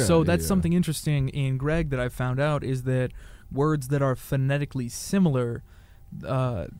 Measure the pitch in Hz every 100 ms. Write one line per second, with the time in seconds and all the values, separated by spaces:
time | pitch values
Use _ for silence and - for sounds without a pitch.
0 | 135 165 165 175 170 190 165 175 170 151
1 | - 147 135 - 135 131 143 160 156 135
2 | 123 - 127 127 147 143 135 131 127 127
3 | 127 - - - - 127 147 156 127 143
4 | 139 127 - 139 135 143 143 135 120 -
5 | - 196 180 131 120 120 - - - -
6 | - - - 131 127 113 73